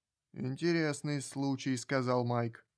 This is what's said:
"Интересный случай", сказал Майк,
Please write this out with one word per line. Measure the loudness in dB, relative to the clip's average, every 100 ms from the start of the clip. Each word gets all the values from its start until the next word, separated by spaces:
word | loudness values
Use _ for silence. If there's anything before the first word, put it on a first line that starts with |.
| _ _ _
"Интересный | -6 -6 -2 2 2 2 0 -2 -4
случай", | -4 -2 0 0 0 -2
сказал | 0 0 2 2
Майк, | 2 0 0 -6 _